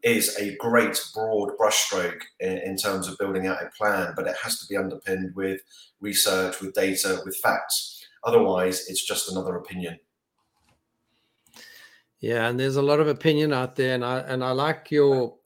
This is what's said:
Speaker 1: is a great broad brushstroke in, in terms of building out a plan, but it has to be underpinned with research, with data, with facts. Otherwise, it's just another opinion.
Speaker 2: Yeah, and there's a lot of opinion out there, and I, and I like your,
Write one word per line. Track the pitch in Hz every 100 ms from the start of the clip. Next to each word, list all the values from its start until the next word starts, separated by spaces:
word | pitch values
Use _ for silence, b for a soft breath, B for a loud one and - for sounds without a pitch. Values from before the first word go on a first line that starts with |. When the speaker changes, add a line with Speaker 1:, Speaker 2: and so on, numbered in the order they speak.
Speaker 1:
is | 117 107 95 104
a | 101 -
great | 117 117 101 - -
broad | 110 110 107 101 101
brushstroke | 107 - - 95 87 - - -
in, | 92 92
in | 95 95
terms | 101 95 90
of | 92
building | 98 95 95
out | 92
a | -
plan, | - 104 98 85
but | 87 90
it | -
has | - -
to | -
be | 98
underpinned | 95 92 - 95 92
with | 92 95 95 - B B _
research, | 104 98 104 95 95 -
with | 95
data, | 101 95 92 95 92
with | - -
facts. | - - - - - B B B
Otherwise, | 117 117 98 90 92 - 92
it's | 92 -
just | 98 -
another | 92 92 87
opinion. | - 92 85 82 _ _ _ _ _ _ _ _ _ _ _ _ _ _ _ B B B B B B _
Speaker 2:
Yeah, | 113 117 117
and | 123
there's | 135 139
a |
lot | 139 147
of | 156
opinion | 135 165 151 151
out | 127 127 -
there, | 131
and | 127
I, | 123 127
and | 127 127
I | 127
like | 131 151 160 -
your, | 147 139 135 117 -